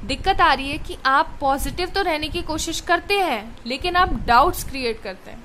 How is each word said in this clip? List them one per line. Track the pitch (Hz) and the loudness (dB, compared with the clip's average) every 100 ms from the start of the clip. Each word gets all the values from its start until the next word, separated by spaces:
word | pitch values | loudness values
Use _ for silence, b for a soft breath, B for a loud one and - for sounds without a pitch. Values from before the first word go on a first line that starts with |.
दिक्कत | - 269 - 381 | -6 -4 0 4
आ | 339 | 6
रही | 269 269 | 4 0
है | 294 | -6
कि | - 349 262 | -8 -4 2
आप | 269 320 - | 2 2 -2
positive | 285 269 277 - 359 | 0 0 -2 -4 -2
तो | 381 | 0
रहने | 392 311 311 | 0 0 -2
की | 349 | -4
कोशिश | 339 311 320 320 | -4 -4 -4 -6
करते | - 349 339 | 0 0 2
हैं, | 403 359 240 220 - 233 | 0 2 -2 -6 -12 -6
लेकिन | 262 359 359 | -4 0 2
आप | 370 247 - | 2 2 4
डाउट्स | 233 302 - | 6 6 2
create | - 269 247 220 | -6 -4 -4 -4
करते | 208 190 - | -8 -12 -16
हैं। | - | -18